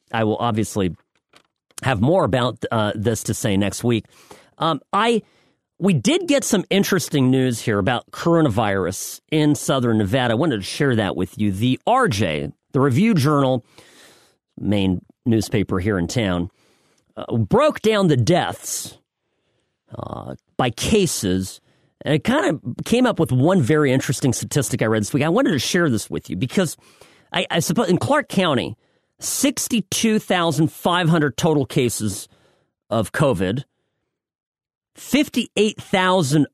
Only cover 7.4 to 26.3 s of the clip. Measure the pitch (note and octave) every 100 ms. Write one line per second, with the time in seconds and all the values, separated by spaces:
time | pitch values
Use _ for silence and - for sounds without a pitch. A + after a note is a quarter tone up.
7.4 | B2+ A2+ - G2+ G2+ A#2+ - - E3+ E3+
8.4 | D3+ G#2 G#2+ G2 F2 F2+ - - - D#3
9.4 | D3+ D3 - C#3 A#2+ A2 G2 C3 B2 A2+
10.4 | E3 A2 G2 - C#3+ A2+ G2 C#2 F#2 -
11.4 | G#2+ F#2+ B2 B2+ - B3+ A#3 G2+ F#2+ D2+
12.4 | D2 - _ - C#3 B2 A3 F#3 C3+ D3
13.4 | C3 C3 - - - - - _ _ _
14.4 | _ - F#2+ G#2 F#2+ F#2 - _ B2+ A2+
15.4 | - A2+ F#2 F#2+ F#2+ G2 E2+ B2+ G#2 F2
16.4 | F2 _ _ _ _ _ _ - - A#2
17.4 | G#2 A3+ D4+ - G#3+ G#3+ F#3 C3+ G#2+ E3+
18.4 | F#2 - - - - - _ _ _ _
19.4 | _ _ _ _ - - - - - -
20.4 | _ - B2+ - - G#3+ F3+ - G2 F#2
21.4 | F#2+ - _ _ _ - - D3+ - C#4
22.4 | F#4+ D3 - - - A#3 B3 - D#3+ B2+
23.4 | D3+ F#3+ A#2 D3+ C#3+ C3 - C3+ C3+ A2+
24.4 | - D3 B2+ A#2 A#2 A2 G2+ D3 D3+ G3+
25.4 | C#4 D3 - F3+ E3+ A2 - D2+ -